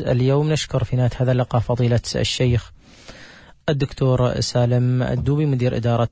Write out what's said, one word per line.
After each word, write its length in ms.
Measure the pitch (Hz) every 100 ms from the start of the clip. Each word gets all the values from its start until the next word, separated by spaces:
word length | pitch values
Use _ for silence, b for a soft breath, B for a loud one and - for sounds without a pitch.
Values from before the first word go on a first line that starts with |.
اليوم. 520 | - 127 127 139 151
نشكر 320 | 156 - 131
في 120 | 113 127
نهاية 140 | 123 -
هذا 160 | 127
اللقاء 280 | 123 123 123
فضيلة 400 | 104 120 120 120 - 120
الشيخ 560 | 113 - 127 120 - B B B B B B B B - -
الدكتور 720 | 143 135 - 131 127 123 127
سالم 640 | 120 120 120 123 123 127
الدوبي 440 | 123 127 127 147 151
مدير 300 | 131 123 -
إدارة 320 | 117 120 117